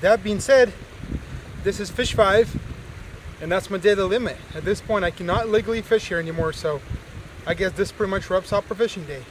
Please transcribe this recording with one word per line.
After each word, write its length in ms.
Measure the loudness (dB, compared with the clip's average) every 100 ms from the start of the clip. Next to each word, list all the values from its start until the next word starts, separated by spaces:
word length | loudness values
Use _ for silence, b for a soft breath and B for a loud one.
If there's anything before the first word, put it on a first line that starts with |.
that 220 | 6 4
being 160 | 4 -2
said, 340 | 6 8 8 2 -16 -14 -8 -8 -8 -12 -12 -4
this 160 | -4 -2
is 100 | -6
fish 240 | -2 -2
five, 420 | 4 6 6 4 0 -8 -12 -14 -16 -16 -14 -16 -10
and 80 | -2
that's 180 | 0 0
my 100 | 0
daily 260 | 4 4
limit. 320 | 2 0 -2 -6 -12
At 100 | -8
this 160 | -2 -4
point, 240 | 0 0
I 60 | 0
cannot 380 | -2 -2 0 2
legally 340 | 2 2 -4
fish 240 | 2 0 2
here 140 | -4
anymore, 320 | -2 -2 -2
so 280 | 0 -4 -4 -6 -10 -10 -16 -16 -12 -4
I 60 |
guess 180 | 0 0
this 180 | 0 -2
pretty 220 | 0 -2
much 180 | -2 0
wraps 220 | 0 2
up 180 | -2 -2
our 60 | -2
fishing 260 | -2 -2 -10
day. 180 | -12 -14